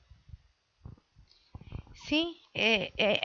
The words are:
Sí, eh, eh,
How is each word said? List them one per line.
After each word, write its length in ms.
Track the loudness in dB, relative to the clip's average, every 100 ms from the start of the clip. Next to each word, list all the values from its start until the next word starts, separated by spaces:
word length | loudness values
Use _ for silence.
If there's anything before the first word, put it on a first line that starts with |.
| _ -20 -20 -20 _ _ _ _ -18 -18 _ _ -20 _ _ -20 -14 -14 -16
Sí, 460 | -18 -2 0 0 -6 _
eh, 380 | 0 2 2 0 0
eh, 240 | 2 2